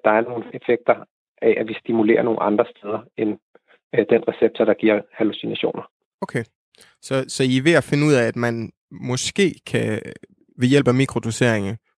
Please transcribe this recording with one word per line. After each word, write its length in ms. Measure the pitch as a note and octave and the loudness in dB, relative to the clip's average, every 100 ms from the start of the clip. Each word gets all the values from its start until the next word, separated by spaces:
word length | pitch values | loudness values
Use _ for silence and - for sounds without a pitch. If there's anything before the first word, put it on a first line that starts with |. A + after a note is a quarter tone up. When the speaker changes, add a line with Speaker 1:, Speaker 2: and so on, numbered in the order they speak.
Speaker 1:
der 60 | G#2+ | 2
er 100 | G#2+ | 2
nogle 240 | A#2 A#2+ G#2+ | 0 -6 -10
effekter 500 | B2+ - A#2 - A2+ - _ _ _ | -8 -2 0 2 0 -2 _ _ _
af, 120 | A2+ G#2 | 0 0
at 100 | A2 | -2
vi 60 | |
stimulerer 480 | G#2+ - A#2 G#2+ A2+ | -8 -2 0 4 4
nogle 200 | A#2 G#2+ | 2 0
andre 220 | G#2 G#2 A#2 - | 0 0 0 -4
steder 240 | G2+ G#2+ - - | -10 -10 -10 -6
end, 220 | A2 G#2 _ _ _ _ _ | -4 -6 _ _ _ _ _
øh, 120 | A#2+ G#2 | -2 2
den 180 | A#2 - | 2 0
receptor, 360 | - A2+ - | 0 -2 0
der 100 | G#2+ | 0
giver 260 | G2+ A2 G#2 - | 2 2 0 -2
hallucinationer. 680 | - A2 - A2 G#2+ A#2 - - _ _ _ | -4 -4 -2 -8 -4 -6 -6 -12 _ _ _
Speaker 2:
Okay. 240 | - B2 A2+ _ _ _ - _ | -8 -8 -8 _ _ _ -20 _
Så, 240 | - C3+ C3 | -6 -4 -4
så 140 | - | -2
I 140 | C3+ C3 | 0 2
er 40 | |
ved 120 | C#3+ D#3+ | 4 4
at 80 | |
finde 220 | - D3 D3+ | 2 0 4
ud 60 | |
af, 140 | C3+ A2+ | 4 2
at 80 | A#2 | 0
man 360 | A#2+ A#2 A2 - _ | -2 -2 -8 -14 _
måske 640 | - B2+ B2 - - F#3+ - - | -12 -6 -4 -4 0 0 0 -6
kan, 340 | A#2+ A2+ G#2+ - - - _ _ - | -4 -2 -4 -8 -18 -20 _ _ -2
ved 100 | B2 | 2
hjælp 200 | C#3+ B2+ | 4 4
af 60 | |
mikrodoseringer, 800 | B2+ C3+ A#2+ A2+ A2+ B2 A2 G2 A2+ _ | 2 0 -2 -6 0 2 2 -2 -8 _